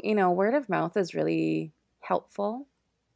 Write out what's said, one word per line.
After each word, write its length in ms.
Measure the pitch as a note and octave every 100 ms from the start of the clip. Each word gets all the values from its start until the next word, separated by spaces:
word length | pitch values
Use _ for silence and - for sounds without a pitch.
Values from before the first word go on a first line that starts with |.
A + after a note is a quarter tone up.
you 100 | -
know, 160 | G#3+ F#3
word 240 | F3 G3+
of 140 | C#4+ C4
mouth 280 | E3 D#3+ G#3
is 180 | E3+
really 580 | D#3+ D#3 E3 D#3+ D#3+ D#3+ - _ _
helpful. 640 | - F#3 - - G3+ A#3+ C#4 _ _ _ _